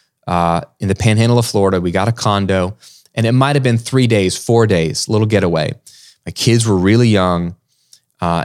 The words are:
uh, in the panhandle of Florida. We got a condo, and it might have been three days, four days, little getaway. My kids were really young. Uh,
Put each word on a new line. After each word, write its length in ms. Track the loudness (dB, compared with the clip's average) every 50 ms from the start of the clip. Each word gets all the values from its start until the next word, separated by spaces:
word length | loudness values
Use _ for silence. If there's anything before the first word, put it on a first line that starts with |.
| _ _ _ _ _ -6
uh, 320 | -2 -2 0 0 -2 -2 -4 -8 _ _
in 80 | -4
the 80 | -4 -2
panhandle 420 | 0 0 0 2 2 2 2 2
of 100 | 0 0
Florida. 340 | 0 0 0 0 2 0 0
We 100 | -2 -2
got 160 | -2 -2 -2
a 60 | -2 -2
condo, 640 | -2 -2 -2 -2 -2 -2 0 0 -2 -2 -4 -6 -12 -18 -20 -20 -20 _ _ _
and 120 | -2 -2
it 60 | 0 2
might 240 | 2 2 2 0
have 80 | 0 0
been 120 | 0 0
three 300 | 0 -2 -2 0 0 2
days, 300 | 2 2 2 0 0 -2
four 320 | -4 -2 0 2 2 4 2
days, 400 | 2 0 0 -2 -4 -6 -4 -2
little 180 | 0 0 0
getaway. 460 | 0 0 0 0 0 0 -2 -2 -4 -6 -10 _ -20 -20 -20 -20 -20 _ _ _
My 40 | -14
kids 340 | -10 -2 0 2 2 2 2
were 120 | 0 0
really 320 | 2 2 2 4 4 4 2
young. 480 | 2 2 2 0 0 -2 -2 -6 -8 -12 _ _ _ _ _ _ -20 _ _ _ _ _
Uh, 240 | -4 -2 -2 -2 -4